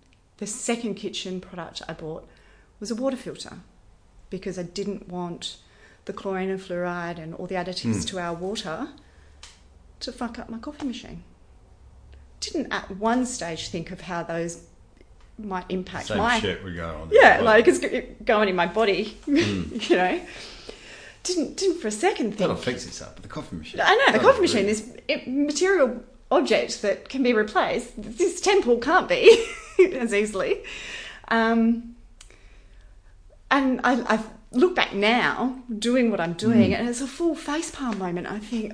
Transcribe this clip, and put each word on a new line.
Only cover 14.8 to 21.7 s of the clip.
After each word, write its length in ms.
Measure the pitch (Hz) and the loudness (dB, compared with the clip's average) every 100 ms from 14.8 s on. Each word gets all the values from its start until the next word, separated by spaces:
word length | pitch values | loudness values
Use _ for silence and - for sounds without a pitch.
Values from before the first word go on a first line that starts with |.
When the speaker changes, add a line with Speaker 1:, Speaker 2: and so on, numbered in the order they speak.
| - - - - - - | -20 -20 -20 -20 -20 -14
Speaker 1:
might 260 | 214 185 - | -8 -8 -6
impact 380 | 185 185 180 - | -6 -6 -10 -4
Speaker 2:
Same 100 | 202 | 0
Speaker 1:
my 220 | 226 226 | 0 0
Speaker 2:
shit 220 | 101 85 | 0 -4
we 100 | 92 85 | -8 -8
go 120 | 82 78 | -8 -8
on. 80 | 82 | 4
Speaker 1:
Yeah, 240 | 480 453 - | 8 8 8
Speaker 2:
Yeah. 40 | |
Speaker 1:
like, 240 | 226 214 233 | 6 6 6
it's 100 | - | 4
g-, 240 | 294 254 - - - | 0 -4 -6 -6 0
going 240 | 214 208 | 2 2
in 60 | 180 | 2
my 100 | 175 | 0
body, 500 | 220 220 185 208 - | 2 2 0 -4 -8
<laughs> 40 | - | 0
Speaker 2:
Hmm. 380 | 285 - 196 80 | 2 2 -2 -4
Speaker 1:
you 240 | 226 - 247 | -6 2 2
know. 240 | - 359 - - - - - - - - - - | 4 0 -6 -14 -16 -16 -18 -18 -20 -20 -20 -10
Didn't, 320 | - 359 - - | -4 -2 -2 0
didn't 240 | 381 | 0